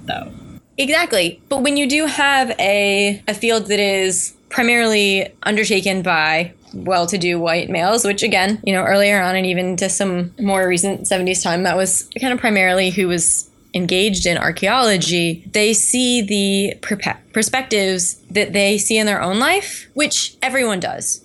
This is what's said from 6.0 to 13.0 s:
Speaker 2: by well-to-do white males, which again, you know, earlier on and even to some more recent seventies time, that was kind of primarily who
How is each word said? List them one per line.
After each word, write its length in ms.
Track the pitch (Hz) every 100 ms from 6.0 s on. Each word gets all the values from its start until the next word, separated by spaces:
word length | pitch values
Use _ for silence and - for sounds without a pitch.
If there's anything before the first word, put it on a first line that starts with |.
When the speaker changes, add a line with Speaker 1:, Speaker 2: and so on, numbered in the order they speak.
Speaker 2:
by 500 | 180 165 156 160 175 - -
well-to-do 680 | 190 180 185 170 202 175 175
white 300 | 165 170 -
males, 340 | 180 175 233
which 180 | 202 202
again, 380 | 233 196 190 214
you 120 | -
know, 100 | 185
earlier 360 | - 196 202 202
on 140 | 180 185
and 100 | 185
even 300 | 180 185 185
to 100 | 190
some 460 | - 196 180 175 -
more 300 | 202 196 185
recent 400 | 175 196 196 -
seventies 340 | 190 180 185
time, 200 | 185 170
that 140 | 196 185
was 300 | 185 - - -
kind 120 | 254
of 60 | 247
primarily 520 | 240 208 185 185 185
who 180 | 185